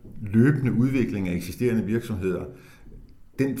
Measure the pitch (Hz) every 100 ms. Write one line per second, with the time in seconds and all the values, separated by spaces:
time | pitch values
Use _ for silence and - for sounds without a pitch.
0 | - - 98 107 131 143 127 107 131 135
1 | 110 104 92 87 92 92 123 113 95 113
2 | - 101 92 90 - - - - - -
3 | - - - - 135 -